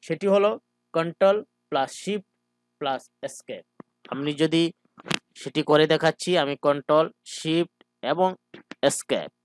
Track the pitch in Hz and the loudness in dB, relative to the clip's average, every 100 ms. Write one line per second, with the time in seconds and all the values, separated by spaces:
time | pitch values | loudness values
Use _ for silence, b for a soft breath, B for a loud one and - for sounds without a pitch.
0 | - 160 196 202 208 - _ _ _ - | -6 -4 2 4 4 0 _ _ _ -4
1 | 165 165 196 202 - _ _ 143 135 - | -4 2 4 4 -2 _ _ -2 -2 -4
2 | - 202 190 _ _ _ _ _ 143 131 | -6 -6 -8 _ _ _ _ _ -6 -6
3 | - _ 139 - - 104 - _ - _ | -8 _ -14 -14 -14 -16 -16 _ -20 _
4 | - 127 143 147 160 165 170 - _ _ | -12 -8 -6 -2 0 2 0 -4 _ _
5 | - - _ - - 156 147 151 156 160 | -10 -10 _ -16 -6 -4 2 4 4 4
6 | 160 160 - 180 139 143 147 143 - 151 | 2 -2 -2 0 0 0 0 0 2 2
7 | 160 _ - - 160 165 170 _ _ _ | 2 _ -18 -10 -2 -2 -2 _ _ _
8 | 117 160 185 185 _ - _ - 139 - | -4 0 0 -2 _ -20 _ -2 -2 -2
9 | - 117 73 _ | -4 -6 -6 _